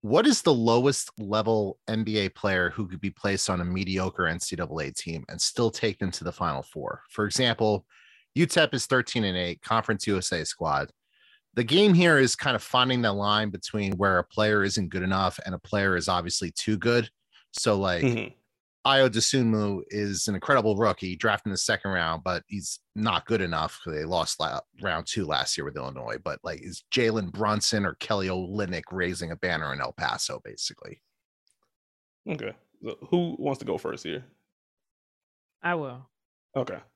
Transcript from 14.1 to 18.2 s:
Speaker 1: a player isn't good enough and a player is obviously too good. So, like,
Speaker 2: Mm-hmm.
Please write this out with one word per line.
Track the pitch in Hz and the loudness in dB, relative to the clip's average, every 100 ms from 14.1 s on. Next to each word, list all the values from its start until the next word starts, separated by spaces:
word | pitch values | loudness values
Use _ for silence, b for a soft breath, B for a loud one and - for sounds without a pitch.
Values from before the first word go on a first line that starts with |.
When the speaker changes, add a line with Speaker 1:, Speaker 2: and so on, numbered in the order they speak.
| 92 | 2
Speaker 1:
a | |
player | - - 107 104 | 0 0 4 4
isn't | 98 101 87 | 2 0 -2
good | 92 | -2
enough | 92 95 92 - | 0 2 0 -2
and | - 90 | -8 -10
a | |
player | - 104 98 87 | -2 0 2 2
is | 85 | 2
obviously | 90 87 - 87 | 0 0 -4 -4
too | - - 107 | -4 -2 0
good. | 117 120 113 _ _ b b | 4 2 0 _ _ b b
So, | - 123 101 | -2 2 2
like, | 98 87 | 2 2
Speaker 2:
Mm-hmm. | 131 113 | 0 0